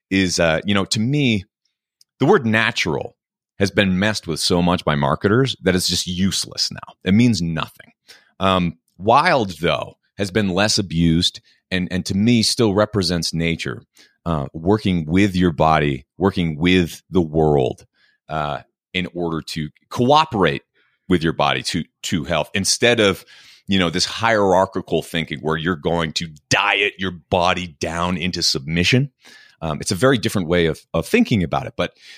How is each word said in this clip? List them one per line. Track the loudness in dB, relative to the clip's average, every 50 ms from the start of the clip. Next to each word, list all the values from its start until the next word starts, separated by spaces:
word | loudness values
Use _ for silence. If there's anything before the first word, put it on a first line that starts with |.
| _ _
is, | 0 2 2 2 2 2
uh, | 2 2 2 0 0
you | 0
know, | 0 0 0
to | -2 -2 -2
me, | -2 0 0 0 2 2 0 0 -4 -8 _ _ _ _ _ _ _ _ _ _ _ _ _ 0
the | 2
word | 4 4 4 2
natural | 2 2 2 2 0 -2 -4 -4 -4 -4 -4 -6 -10 -14 _ _ _ _ _ _ _ _ -2
has | -2 0
been | 2 2 2 2 2 0
messed | 0 0 -2 -4 -6
with | -6 -6 -4
so | -2 0 2 2
much | 2 2 0 0 0
by | -2 0
marketers | 0 0 0 0 0 0 2 2 2 2 0 -2 -2
that | 0 0 0
it's | 0 0 -2
just | -4 -4 -4
useless | -6 -4 -2 -2 -2 -2 -4 -6 -8 -6 -6 -6 -6
now. | -6 -12 -16 -20 -20 _ 0
It | 2 4
means | 4 4 4 2 0
nothing. | -2 -4 -4 -6 -6 -8 -12 -18 -20 _ _ _ _ -20 -20 -20 _ _ _ -2
Um, | 0 2 2 2 0 -2 -4 _ _ _ _ -2
wild, | 2 4 4 4 4 4 2 2 0 -2 -4 -2
though, | -2 0 0 -2 -4 -8 -14 _ _ _ _
has | -8 -6 -2
been | -2 0 0 0
less | 2 2 2 2 0 -2
abused | -2 -2 0 2 4 4 4 2 0 -2 -4 -8 -16 _ _ _ _ _
and, | -4 -4 -4 -4
and | -4 -6 -4
to | -2 -2
me | 0 2 4 4 2 2
still | 0 0 0 2 2
represents | 2 2 0 0 0 -2 -2 -2 -2 -2 -4 -4 -4
nature, | -2 -2 -2 -2 -4 -6 -8 -10 -10 -14 _ _ -20 -20 _ _ _ _
uh, | -4 -4 -4 -4 -8
working | -10 -4 0 0 0 2 2 0 0 0 -2
with | 0 2 2 2 2 2
your | 2 0 2
body, | 2 2 2 4 4 2 2 0 -2 -4 -8 _ _ -2
working | -2 0 0 0 -2 -2 -2
with | 0 2 2 4 4 2 0 -4 -12 _ _
the | 0 0
world, | 0 0 0 2 2 4 4 2 2 0 -4 -8 -14 _ _ _ _ _ _ _ _ -8
uh, | -6 -6 -4 -6 -6 -10 -12 _ _ _ _ _
in | -4 -4 -4 -4
order | -4 -4 -4 -4 -4 -6
to | -6 -6 -8 -8 -8 -8 -10 _ _ _
cooperate | -4 0 2 4 4 4 2 2 0 2 2 2 2 -2 -8 _ _ _ _ _ _ _ _ 0
with | 0 0
your | 2 0
body | 0 0 0 0 0 -2 -4
to, | -6 -6 -6 -8 -8 _ _
to | -6 -4 -4 -4
health, | -2 -2 -2 -4 -4 -4 -4
instead | -4 -2 -2 -2 2 2 2 4 4
of, | 4 2 2 0 -6 -16 -20 -20 -20 -20 -20 _ _
you | -2 0
know, | 0 0 0
this | 0 -2 -4
hierarchical | -4 -4 -2 0 2 2 2 2 4 4 4 2 0 -2 -6 -4 -2 -2 -4
thinking | -2 -4 -4 -6 -6 -6 -8 -6
where | -4 -4 -4
you're | -2 -2 -2 -4
going | -2 -2 -2 0 0 -2 -4
to | -4 -6 -8 -8 -12 -20 _ _
diet | 0 0 2 2 2 2 0 -2 -2
your | -4 -8 -8
body | -8 -10 -4 _ 0 2 2 2 0 -2 -4
down | -10 -10 _ -8 -6 -4 -4 -2 -2 -2
into | -4 -4 -6 -4 -4
submission. | -4 -4 -4 -4 -6 -2 -2 0 2 2 2 2 2 -2 -6 _ _ -20 -20 -20 -20 _ _ _
Um, | -8 -8 -6 -6
it's | -6 -6
a | -2
very | 2 2 2 2
different | 2 -2 -4 -4 -4 -2
way | 0 2 2 2
of, | 2 0 -4 -8 _ -6
of | -6 -2 0
thinking | 2 2 2 2 2 0
about | 0 0 -2 -4 -4
it, | -6 -6
but, | -6 -6 -6 -8 _ -20 -20 -20